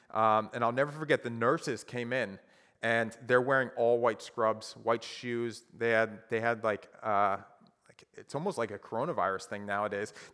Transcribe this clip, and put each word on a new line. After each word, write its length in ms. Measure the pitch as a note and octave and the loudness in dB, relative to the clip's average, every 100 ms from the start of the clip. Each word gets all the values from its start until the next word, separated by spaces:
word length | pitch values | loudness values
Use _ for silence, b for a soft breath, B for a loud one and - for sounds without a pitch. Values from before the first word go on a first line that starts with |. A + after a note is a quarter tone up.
| b | b
Um, 380 | - A2 A2 G#2+ | 2 4 4 2
and 100 | B2 | -2
I'll 80 | A#2 | 0
never 200 | B2 D3 | 0 -2
forget, 320 | D3+ D#3 C3+ | -2 0 0
the 60 | A#2+ | 0
nurses 540 | A#2 A#2 D#3+ D3+ A2 | 0 2 2 -2 -6
came 300 | - B2 A#2+ | -8 -8 -4
in, 260 | C3 G#2 G2 _ b b b | -2 -4 -8 _ b b b
and 340 | A2+ A#2 A2+ - A#2+ | 0 2 0 -4 2
they're 140 | B2 | 2
wearing 280 | B2+ C3+ B2 - | 4 2 0 2
all 220 | A#2 A#2+ | 4 4
white 220 | A#2+ G#2+ | 2 0
scrubs, 520 | - - A2 A2 - - | -6 0 0 0 -6 -6
white 220 | A2+ A#2 | 0 0
shoes. 600 | - - B2 A#2+ A#2+ G#2+ - - | -2 -10 -6 -4 -4 -8 -16 -4
They 140 | A#2 | 2
had, 280 | A2 A2+ G#2 - | 4 2 -2 -4
they 100 | A2+ | -2
had, 240 | A#2 A#2 | 0 0
like, 260 | A2 G2+ - - | 0 -2 -6 -10
uh, 340 | A#2 G2+ G2+ G2 - _ _ _ _ | 0 2 4 0 -6 _ _ _ _
like, 160 | _ _ - | _ _ -20
it's 200 | - C#3+ | -10 -6
almost 220 | F#3 E3 | -4 -4
like 140 | A2+ | -6
a 60 | G2+ | -6
coronavirus 680 | - A2+ D3+ A#2+ F#2 F#2+ - | -8 -6 -4 0 0 -2 -6
thing 200 | G#2 G#2 | -10 -4
nowadays. 480 | G2+ G#2 G2+ G#2 B B | -2 -2 -4 -6 B B